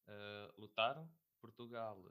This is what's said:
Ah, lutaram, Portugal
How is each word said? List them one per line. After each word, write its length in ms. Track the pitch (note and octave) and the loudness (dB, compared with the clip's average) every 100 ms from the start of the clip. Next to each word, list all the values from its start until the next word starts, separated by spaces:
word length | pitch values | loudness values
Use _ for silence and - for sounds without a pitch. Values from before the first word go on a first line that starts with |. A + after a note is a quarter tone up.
| - | -14
Ah, 460 | G#2 G#2 G#2 G2+ - | -8 -6 -6 -8 -10
lutaram, 520 | G#2+ - A#2 D3 D#3+ - _ _ | -2 6 6 6 -6 -14 _ _
Portugal 580 | A2+ A2+ A#2+ A#2 A2+ G2 F2+ | -14 -10 -6 -4 -4 -6 -12